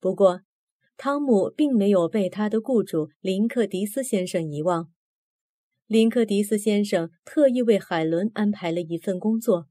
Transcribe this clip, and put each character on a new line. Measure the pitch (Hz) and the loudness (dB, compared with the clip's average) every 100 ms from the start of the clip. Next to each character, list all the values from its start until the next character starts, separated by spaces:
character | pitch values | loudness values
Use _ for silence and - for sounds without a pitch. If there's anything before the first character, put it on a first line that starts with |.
不 | 185 | -4
过， | 196 196 180 _ _ _ _ _ _ | 2 2 2 _ _ _ _ _ _
汤 | 269 285 | -4 -2
姆 | 285 214 - | 2 2 2
并 | - 302 247 | 0 0 2
没 | 196 | 4
有 | 196 165 | 2 2
被 | 214 185 | 0 -4
他 | 190 214 | -2 -4
的 | 220 | -4
雇 | 220 247 | -2 -2
主 | 190 165 151 _ | 0 -2 -4 _
林 | 190 190 226 | -4 -2 -2
克 | 247 208 | 0 -2
迪 | 185 | -2
斯 | 202 269 | -4 -4
先 | 254 202 180 | -2 -2 -2
生 | 180 160 | -4 -4
遗 | 147 | -4
忘。 | 156 170 165 _ _ _ _ _ _ _ _ _ _ | -2 -2 -4 _ _ _ _ _ _ _ _ _ _
林 | 220 226 | 2 2
克 | 233 | 2
迪 | 226 202 | 0 0
斯 | 208 214 | 0 -2
先 | 208 208 | 0 0
生 | 202 190 165 _ | 0 -2 -2 _
特 | - - 285 | -8 2 4
意 | 247 | 4
为 | 233 202 | 2 2
海 | - 170 | 2 -2
伦 | 160 165 202 | 0 0 -2
安 | 214 208 | -2 -2
排 | 202 175 | -2 -4
了 | 165 | -4
一 | 165 165 | -6 -6
份 | - 185 | -4 -4
工 | 214 226 | -2 -2
作 | 226 180 160 | 0 -2 -2